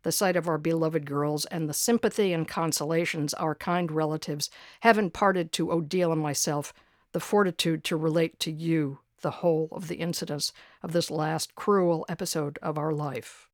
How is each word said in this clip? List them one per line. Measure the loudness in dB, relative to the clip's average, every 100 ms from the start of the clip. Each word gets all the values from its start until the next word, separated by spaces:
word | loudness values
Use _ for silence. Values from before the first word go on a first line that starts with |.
the | 0
sight | 2 2
of | 2 0
our | 0
beloved | 0 2 2 0 -2
girls, | -2 0 -2
and | -4 -4 -4
the |
sympathy | -2 2 2 2 2 2
and | 2 -2
consolations | -2 -2 -2 0 0 0 -2 -4
our | -2 -2
kind | -2 -2 0 0
relatives | 0 0 -2 -4 -6 -6 -10 -20 2
have | 6 6
imparted | 2 2 2 2 0
to | -2 0
Odile | 0 0 0 2
and | 2
myself, | 0 -2 0 -2 -4 -14 _ _ _
the | -8
fortitude | 2 4 4 2 0 0
to | -2 0
relate | 2 2 0 _
to | -6
you | -4 0 2 0 -4 _ _
the | -6
whole | 0 2 2 0
of | -6 -8
the | -4
incidents | -4 -4 -4 -4 -6 -8 -20 _
of | -2
this | -2 0
last | -2 -2 -2 -6
cruel | -4 2 4 4 0 -2
episode | -6 -4 -2 -4 -4
of | -6 -2
our | -2
life. | -2 -4 -6 -12 -20 -20